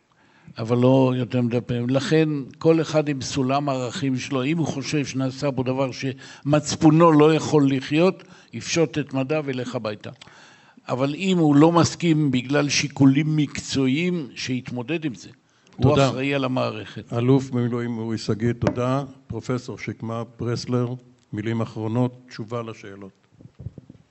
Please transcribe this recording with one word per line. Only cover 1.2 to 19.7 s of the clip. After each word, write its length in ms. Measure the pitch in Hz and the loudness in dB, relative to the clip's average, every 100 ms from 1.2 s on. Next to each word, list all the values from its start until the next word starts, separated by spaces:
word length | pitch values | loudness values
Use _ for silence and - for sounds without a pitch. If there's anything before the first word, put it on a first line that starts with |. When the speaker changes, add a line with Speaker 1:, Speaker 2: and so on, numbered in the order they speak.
| 113 127 | -2 -2
Speaker 1:
מדי 200 | 120 120 - | 0 -2 -2
פעמים. 240 | 123 123 | -4 -2
לכן, 400 | 135 135 156 160 147 117 - | -2 2 2 2 -2 -8 -2
כל 240 | 160 165 | 2 2
אחד 280 | 151 156 147 | 2 -2 -2
עם 120 | 139 | -4
סולם 480 | 110 147 127 139 147 | -4 -4 -2 -2 -2
הערכים 480 | 131 123 - 135 127 | -4 -4 -4 -4 -4
שלו, 260 | - 135 | -4 -4
אם 140 | 127 170 | -2 -2
הוא 100 | 147 | -2
חושב 380 | 139 127 151 135 | -4 -4 -4 -4
שנעשה 460 | 127 131 131 147 | -4 -4 -4 -4
בו 120 | 127 | -2
דבר 260 | 127 131 135 | -2 -2 -4
שמצפונו 1200 | - 135 135 - - 143 151 147 - 160 156 170 | -4 -8 -8 -14 -10 -2 0 0 4 6 8 8
לא 240 | 151 151 156 | 8 6 4
יכול 360 | 117 151 135 | 2 2 4
לחיות, 520 | 135 - 147 185 180 - - _ | 0 -2 2 2 0 -8 -20 _
יפשוט 440 | 117 - 170 156 151 | -12 -4 0 0 -2
את 160 | 131 | -6
מדיו 300 | 135 131 156 139 | -4 -2 -4 -4
וילך 280 | 127 123 127 | -6 -6 -6
הביתה. 340 | 107 104 - - - - - _ _ _ - | -6 -8 -12 -18 -20 -20 -20 _ _ _ -6
אבל 260 | 127 139 151 | -2 -2 -2
אם 220 | 190 180 | 0 2
הוא 180 | 156 143 | 6 8
לא 160 | 160 | 8
מסכים 600 | 170 156 - 170 156 147 | 6 2 2 2 2 2
בגלל 380 | 127 123 143 143 | 0 0 0 0
שיקולים 680 | - 135 - 139 131 127 151 | -2 -2 4 6 6 2 0
מקצועיים, 920 | 139 - - 135 131 143 180 175 120 - | -2 -4 -6 -2 0 0 0 -2 -6 -10
שיתמודד 680 | - 127 127 123 120 165 151 | -6 -6 -6 -8 -6 -6 -6
עם 100 | 107 | -10
זה. 140 | - - _ _ _ - | -16 -20 _ _ _ 0
הוא 140 | 127 | 2
Speaker 2:
תודה. 200 | 143 135 | 4 2
Speaker 1:
אחראי 240 | 120 139 | 0 -2
על 100 | 143 | -2
המערכת. 720 | 131 127 120 110 98 110 104 | -2 -2 -4 -6 -12 -14 -8
Speaker 2:
אלוף 360 | 117 123 135 131 | -2 4 2 2
במילואים 480 | 123 120 120 120 113 | -2 -2 -2 -6 -6
אורי 200 | 113 110 | -6 -6
שגיא, 360 | - 107 120 | -4 -2 -2
תודה. 500 | 120 - 120 123 135 139 - - | -2 -2 -2 -2 -2 -4 -12 -14
פרופסור 500 | 113 - 127 123 | -10 -6 -6 -8